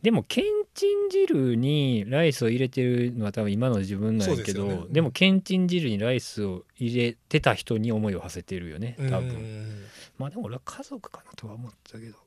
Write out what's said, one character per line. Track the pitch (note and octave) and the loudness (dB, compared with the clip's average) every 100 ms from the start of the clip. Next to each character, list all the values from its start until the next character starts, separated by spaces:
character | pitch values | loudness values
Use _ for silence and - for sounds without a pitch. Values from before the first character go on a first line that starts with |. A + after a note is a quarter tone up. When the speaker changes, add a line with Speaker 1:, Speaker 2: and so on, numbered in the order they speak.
Speaker 1:
で | A3 | 4
も、 | G#3 | 2
け | G2+ - | 2 0
ん | G4+ G#4 G4+ | 2 0 -2
ち | - G4+ | 0 0
ん | G4+ G4+ | 2 0
汁 | F#4+ F#4+ D4+ C3 A#2 | 2 2 4 2 2
に | B2+ D3+ C#3 A#2+ G2+ | 2 2 2 2 2
ラ | C3+ E3 | 2 2
イ | |
ス | C3+ | 4
を | A#2 | 2
入 | A#2+ | 2
れ | C3 | 0
て | C3 | 2
る | B2 B2 B2 A#2 | 2 2 0 0
の | |
は | G#2 | -4
多 | G2 | 0
分 | G#2 | 0
今 | G2+ B2+ | 2 2
の | A2 | 2
自 | F#2+ G2 | 0 -2
分 | G#2+ A2+ | 0 2
な | F#2+ | 2
ん | |
や | C3+ | 0
け | G#2 | 0
ど、 | G2 | -2
Speaker 2:
そ | G2+ | -2
う | |
で | |
す | F#2+ | -2
よ | - | 0
ね。 | |
Speaker 1:
で | D3 | 2
も、 | E3 | 2
け | - F#3+ | 4 4
ん | F#3+ | 4
ち | F#3+ F#3 | 2 0
ん | F3+ | 2
汁 | F3 D3+ | 2 0
に | G#2 | 0
ラ | A2 | 0
イ | B2+ | 0
ス | - - | -2 -6
を | G2+ F2+ - _ | -4 -6 -12 _
入 | A#2+ A#2+ | -2 0
れ | A#2+ A#2 _ | 0 -2 _
て | D#3 | 2
た | C3+ | 2
人 | G#2+ - A2+ | 0 -2 -2
に | A2 | 0
思 | A2 G#2+ | 0 0
い | F#2 | -4
を | |
馳 | F#2 F2 | -6 -12
せ | |
て | E2+ F#2 | -10 -10
る | F2 | -8
よ | D#2 | -8
ね、 | A2+ A#2+ | -10 -6
多 | C3+ B2 | -2 -2
分。 | B2+ | -2
Speaker 2:
う | A#2 | -6
ん。 | A2 A2 A2 G#2+ G2+ - - _ | -10 -10 -12 -12 -16 -20 -20 _
Speaker 1:
ま | C#3 | -10
あ、 | |
で | F#3 | -8
も | |
俺 | A#3 B2 | -10 -10
は | - | -12
家 | - | -14
族 | C#4 C4 - | -14 -14 -16
か | - - | -20 -20
な | - | -18
と | A2 | -16
は | |
思 | G#2+ A#2+ | -14 -16
っ | - - | -18 -20
た | A2 | -18
け | A2+ | -18
ど | G#2 | -20